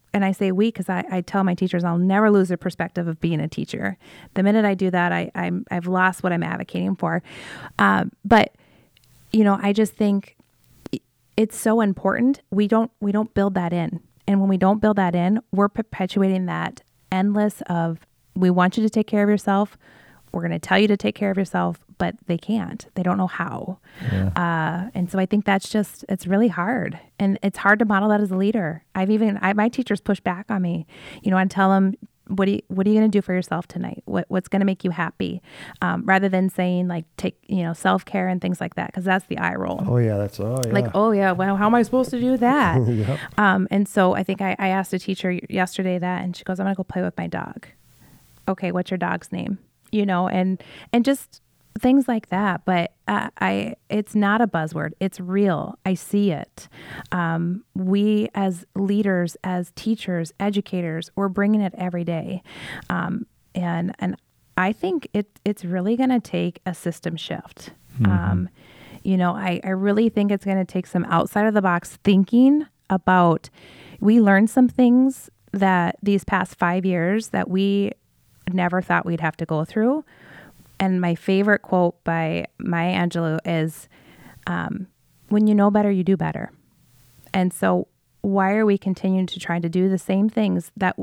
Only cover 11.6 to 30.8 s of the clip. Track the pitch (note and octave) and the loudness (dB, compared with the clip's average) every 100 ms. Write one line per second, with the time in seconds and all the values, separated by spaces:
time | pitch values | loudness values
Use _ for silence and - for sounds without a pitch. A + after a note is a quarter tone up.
11.6 | A3 A3+ G#3 F#3 G3 - B3 C#4 - G3 | 0 2 2 0 -2 2 0 0 -2 0
12.6 | G#3 A3 A3+ - G3+ G#3 A3 - G3 F#3+ | 2 2 0 -4 -2 -2 -2 0 0 0
13.6 | E3+ F3 D#3+ F3 _ _ - G3 G3 F#3+ | -2 -2 -2 -6 _ _ 0 2 2 4
14.6 | F#3+ G#3+ G#3+ G3+ F3+ F3 F3+ G#3+ - F#3+ | 2 4 2 2 2 2 2 0 0 0
15.6 | G3+ - A3 - F#3 G3 F#3+ F#3 F3+ E3 | 0 0 -8 -4 -2 0 2 0 -2 -4
16.6 | E3+ - _ _ - F#3 G3+ G#3 G#3 - | -6 -8 _ _ -4 0 0 2 0 -2
17.6 | - E3+ E3 E3 _ _ _ F#3 F3+ F3+ | -4 -2 -2 -4 _ _ _ 0 2 4
18.6 | F3+ A3+ A3 A3 - G#3 G3+ G#3 - G3 | 2 2 0 0 0 2 2 2 2 0
19.6 | G#3 - _ - - _ - F3+ E3+ E3 | 0 -6 _ -20 -20 _ -10 -6 -4 -6
20.6 | - F#3+ G#3+ G3+ G#3 - G3+ F#3+ F#3 F3+ | 0 2 4 2 -2 -2 -2 -2 -2 -2
21.6 | F3 E3+ _ - F3 G#3 - E3+ - A3+ | -2 -4 _ -6 -6 -6 -6 -6 -2 -4
22.6 | F3+ G#3+ - - F3+ F#3+ F3+ - E3+ - | -4 -10 -12 -4 -2 0 -2 -2 -8 -6
23.6 | - F#3+ _ - - F#2+ F#2+ F2+ E3+ E3 | -10 -12 _ -8 -2 0 0 0 0 0
24.6 | D#3+ E3+ G#3+ F#3+ F3+ F#3+ F#3+ G#3 G3+ G3 | -2 -4 -6 -4 -4 -2 0 0 2 0
25.6 | - G#3+ G3+ - - F#3+ F3+ G3 A#3 E3 | 0 -2 -2 -8 -8 -6 0 2 2 0
26.6 | F#3 B3 - - - - G3 G3 G3 - | -4 -2 -4 -8 -14 -2 -2 0 -2 0
27.6 | G3 G#3 A3 G3 G#3+ G#3 G3+ F#3 G3+ G#3+ | 2 2 2 2 2 2 0 0 0 0
28.6 | D#3+ D#3+ _ F#3+ F#3+ G#3+ A3 G3+ F#3+ G#3 | -2 -6 _ -4 0 2 2 0 0 2
29.6 | A3 B3 B3 G#3 - G3 F#3+ F3+ - G3+ | 0 -2 -4 -2 -2 -2 -2 -6 -4 -2
30.6 | F3+ E3+ | -2 -4